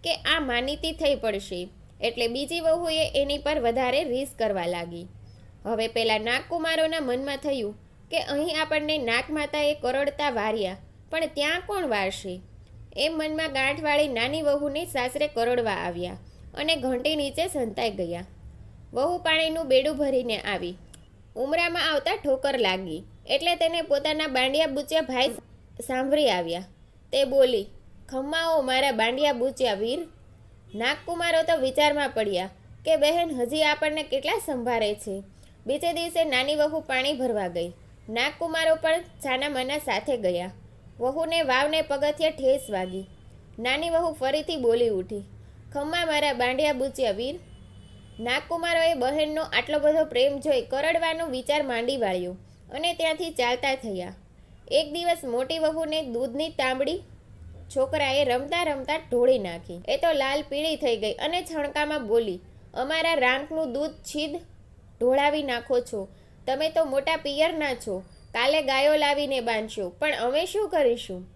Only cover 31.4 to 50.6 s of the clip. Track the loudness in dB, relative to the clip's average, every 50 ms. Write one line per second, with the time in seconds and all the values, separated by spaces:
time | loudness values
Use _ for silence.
31.4 | 4 4 2 2 2 2 4 4 4 6 4 4 0 0 0 0 0 0 0 -2
32.4 | -4 -4 -10 -16 -20 -20 -20 -6 2 2 4 6 6 4 4 2 0 0 0 -2
33.4 | -2 0 2 2 4 4 4 2 0 0 0 -2 -4 -2 -2 -2 0 0 -2 0
34.4 | 0 -2 -4 -2 0 0 2 2 2 0 -2 -4 -6 -8 -8 -8 -8 -14 -20 -20
35.4 | -20 -20 -20 -12 -4 -2 -2 0 0 -2 -2 -2 -4 -2 0 0 2 4 2 2
36.4 | 2 2 2 2 2 2 0 -4 -2 -2 -2 0 0 0 0 0 0 0 0 0
37.4 | -2 -2 -2 -4 -4 -4 -8 -14 -20 -20 -20 -20 -12 -6 -2 -2 -2 -2 -2 -4
38.4 | -6 -2 0 2 4 4 2 4 4 2 2 2 0 -8 -16 -8 -4 -2 -2 0
39.4 | 0 -2 -2 -2 -2 -2 -4 -4 -2 -2 -2 -2 0 -2 -2 0 0 0 0 0
40.4 | -4 -6 -10 -14 -20 -20 -20 -20 -20 -20 -8 -4 -4 -2 -2 -2 -2 0 2 2
41.4 | 2 2 2 2 2 2 2 0 0 0 0 0 0 0 2 2 0 0 0 2
42.4 | 2 2 2 2 0 -4 -4 -4 -4 -4 -6 -10 -10 -12 -18 -20 -20 -20 -20 -20
43.4 | -20 -18 -12 -4 -2 0 0 0 0 0 2 2 2 0 -2 0 0 0 2 0
44.4 | 0 -2 -4 0 2 2 4 4 4 2 2 -2 -4 -4 -8 -10 -10 -12 -20 -20
45.4 | -20 -20 -20 -20 -20 -8 -6 -6 -4 -2 0 0 0 2 2 2 2 2 2 2
46.4 | 0 0 2 2 2 2 2 2 -2 -4 -2 0 0 0 0 0 -4 -6 -6 -8
47.4 | -12 -18 -20 -20 -20 -20 -20 -20 -20 -20 -20 -20 -20 -18 -12 -8 -4 -2 -2 -2
48.4 | -2 -4 -4 -2 0 2 2 4 4 4 4 2 2 0 2 2 0 0 0 -4
49.4 | -4 0 0 0 0 2 0 4 4 4 4 4 2 2 2 2 4 4 2 0
50.4 | 0 2 2 2